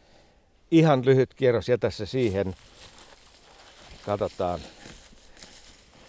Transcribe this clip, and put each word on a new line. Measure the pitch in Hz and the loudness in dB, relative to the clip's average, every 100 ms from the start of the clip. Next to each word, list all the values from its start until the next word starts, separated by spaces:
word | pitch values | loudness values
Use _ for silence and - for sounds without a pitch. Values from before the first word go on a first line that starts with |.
| _ _ _ _ _ _ _ | _ _ _ _ _ _ _
Ihan | 165 160 135 | 4 6 4
lyhyt | 123 131 127 | 4 2 2
kierros | - 131 117 - | 0 0 0 0
jätä | 120 117 | -2 -2
se | - 104 | -4 -8
siihen. | 135 120 95 95 90 - - - - - - - - - - - - - - - | -4 -2 -2 -4 -8 -18 -20 -20 -20 -20 -20 -20 -20 -20 -20 -20 -20 -20 -14 -8
Katsotaan, | 101 101 - 92 87 - - - - - - - - - - - - - - | -4 -4 -4 -6 -6 -10 -18 -20 -20 -20 -20 -20 -16 -16 -16 -20 -20 -20 -20